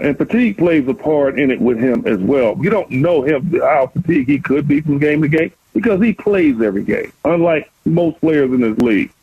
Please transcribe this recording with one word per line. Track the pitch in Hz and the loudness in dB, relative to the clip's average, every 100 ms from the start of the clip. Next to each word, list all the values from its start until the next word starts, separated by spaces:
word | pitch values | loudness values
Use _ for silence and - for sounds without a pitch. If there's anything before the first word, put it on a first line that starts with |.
and | 147 135 | -2 -2
fatigue | 147 226 240 202 | -2 0 0 0
plays | 175 160 131 | 2 2 0
a | |
part | 123 151 147 139 135 | -2 -2 0 0 0
in | 135 | 0
it | 117 | 0
with | 120 113 | 0 0
him | 127 117 101 | 0 0 -2
as | 104 | -2
well. | 98 139 113 - | 0 2 0 0
You | 165 | 0
don't | 208 - | -2 -2
know | 131 165 160 | -2 0 2
him, | 135 143 - 127 | 0 -2 -2 0
how | 131 147 131 | 2 2 0
fatigued | - 170 160 127 | -2 -2 0 0
he | 139 | -2
could | - 143 143 | 0 -2 0
be | 143 | 0
from | 156 139 | 0 0
game | 151 151 | 0 0
to | 151 | 0
game, | 156 175 - _ | 0 -2 -6 _
because | 220 220 190 | -2 0 2
he | 226 | 0
plays | 185 208 196 156 113 | 0 0 2 2 2
every | 110 98 | 0 -2
game, | - 104 - - 151 | -2 -4 -6 -6 -2
unlike | 170 170 156 - _ 160 | 0 0 0 -4 _ -2
most | 165 170 - | 0 0 -2
players | 160 151 131 | 0 2 2
in | 127 | 0
this | 113 113 | 0 0
league. | 120 98 - _ | 2 2 -2 _